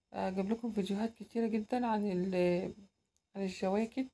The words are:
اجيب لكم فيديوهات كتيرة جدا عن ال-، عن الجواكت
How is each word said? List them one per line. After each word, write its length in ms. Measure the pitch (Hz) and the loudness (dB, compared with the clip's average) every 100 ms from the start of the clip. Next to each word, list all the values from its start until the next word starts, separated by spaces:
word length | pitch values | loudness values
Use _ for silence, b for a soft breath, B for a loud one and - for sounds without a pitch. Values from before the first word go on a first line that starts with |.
| _ | _
اجيب 380 | - 190 190 196 | -4 -2 0 0
لكم 200 | 226 240 | -2 -2
فيديوهات 400 | 208 190 196 226 - | -2 0 0 -2 -6
كتيرة 320 | 202 233 226 | -8 -2 0
جدا 400 | 220 214 247 240 | 0 0 0 2
عن 180 | 214 208 | 2 2
ال-، 640 | 180 190 185 180 175 190 - 196 _ _ _ _ 202 | 0 2 4 4 4 0 -6 -16 _ _ _ _ -6
عن 80 | |
الجواكت 640 | 196 185 190 202 226 269 262 | -6 -2 0 2 0 -2 -6